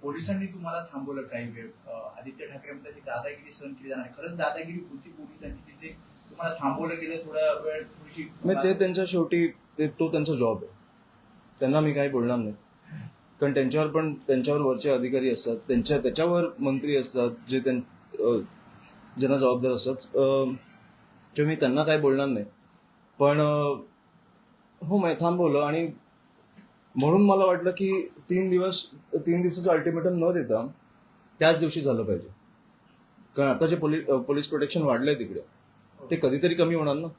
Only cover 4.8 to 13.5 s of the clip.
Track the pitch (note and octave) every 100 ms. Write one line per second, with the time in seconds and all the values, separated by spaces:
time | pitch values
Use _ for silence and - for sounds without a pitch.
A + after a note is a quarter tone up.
4.8 | - - - - D3+ - - - - -
5.8 | D#3+ E3 - - - D3+ E3 - C#3 C3+
6.8 | E3 E3 D#3+ E3 D#3 D3+ D#3 C#3+ D#3 D#3
7.8 | D#3+ - - - D3 - E3 F#3 F#3+ F#3+
8.8 | F#3+ F3+ F#3 F3+ D#3+ E3+ E3+ - _ -
9.8 | D3+ D3+ E3 E3 D3 C3+ A#2+ G#2 - -
10.8 | _ _ _ _ _ - _ - C3 D3
11.8 | D3+ C#3+ C#3 C3+ A#2+ B2 G#2+ G#2 _ _
12.8 | - - A2+ - _ _ C#3+